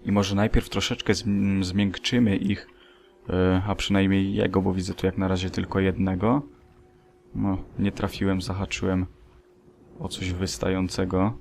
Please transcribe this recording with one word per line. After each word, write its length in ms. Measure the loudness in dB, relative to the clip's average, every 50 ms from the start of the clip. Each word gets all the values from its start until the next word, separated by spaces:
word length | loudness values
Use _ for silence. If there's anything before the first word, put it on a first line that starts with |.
| -2
I 80 | 2 2
może 220 | 2 2 2 2
najpierw 340 | 2 0 4 2 2 0 2
troszeczkę 440 | -2 -2 0 0 -2 -4 0 0 0
zm-, 520 | 0 0 0 0 2 2 2 2 2 0
zmiękczymy 720 | 0 0 2 0 0 0 -4 -4 0 2 4 4 4 2
ich, 320 | 2 2 0 -2 -2 -4 -14 -20 -20 -20 -20 -20 -20 -20 -20 _ _ -8 -4
e, 340 | 0 2 2 4 4 2 2
a 80 | 0 -2
przynajmniej 600 | -4 -2 0 2 4 4 4 4 2 2 0 0
jego, 280 | 0 0 2 2 2 2
bo 120 | 2 0
widzę 200 | -2 -2 -4 -6
tu 120 | -2 -2
jak 120 | -2 0 0
na 100 | 0 0
razie 220 | 0 0 -2 -2
tylko 300 | -4 -4 -4 -2 0 0
jednego. 640 | 2 2 2 0 0 0 0 0 2 2 2 2 0 -4 -16 -20 -20 -20 -20 -20 -20 -20 _ -20 _ -20 _ _ _ -12 -6
No, 240 | -2 -2 0 0 -2 -4 -10 -4 -2
nie 140 | -2 -2 0
trafiłem, 500 | -2 -6 -6 -4 -2 0 0 0 0 -2
zahaczyłem 640 | -4 -4 -4 -4 -4 -4 -4 -2 0 0 0 -2 -4 -6 -18 -20 -20 -20 -20 _ _ _ _ _ -20 -20 _ -20 -20 -16 -12
o 80 | -10 -10
coś 240 | -8 -6 -6 -6 -4
wystającego. 1040 | -4 -4 -4 -4 -2 -2 0 0 0 0 -2 -2 -2 -2 0 2 2 2 0 0 -4